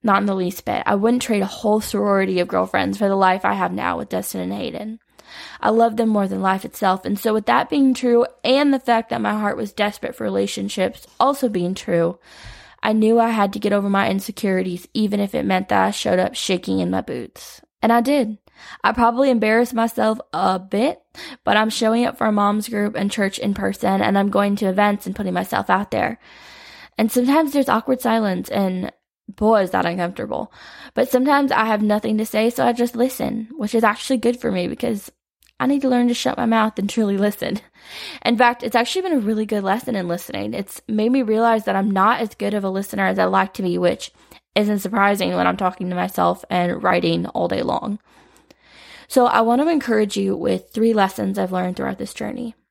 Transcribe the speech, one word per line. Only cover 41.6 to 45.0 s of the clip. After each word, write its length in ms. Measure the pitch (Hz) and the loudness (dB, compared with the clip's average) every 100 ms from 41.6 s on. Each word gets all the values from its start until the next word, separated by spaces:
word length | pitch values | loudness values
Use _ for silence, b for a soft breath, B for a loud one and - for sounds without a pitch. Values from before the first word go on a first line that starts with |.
that 120 | 208 196 | 0 0
I'm 140 | 202 | 0
not 280 | 190 202 240 | 2 2 2
as 140 | 220 | -4
good 200 | - 202 | -4 -4
of 100 | 208 | -2
a 60 | 196 | -2
listener 360 | 190 196 202 190 | -4 -6 -2 0
as 140 | 190 | 2
I 60 | 185 | 2
like 280 | 190 190 | 2 0
to 80 | - | -2
be, 160 | 185 175 | -2 2
which 320 | 175 - - B B B _ | 2 0 -8 B B B _
isn't 260 | - 208 208 | 0 0 0
surprising 540 | 190 208 | -2 2